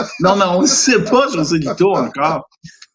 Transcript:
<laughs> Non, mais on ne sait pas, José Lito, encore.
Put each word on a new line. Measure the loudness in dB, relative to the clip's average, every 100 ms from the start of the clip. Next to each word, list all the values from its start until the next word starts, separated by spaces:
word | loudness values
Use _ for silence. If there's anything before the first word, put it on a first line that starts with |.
<laughs> | -2 0
Non, | 0 2
mais | 2
on | 2
ne | 2
sait | 0 2 2
pas, | 2 2 2
José | -2 -2 -2
Lito, | -2 0 2
encore. | 0 -4 -2 -2 -4 -8 _ -20 -20 -20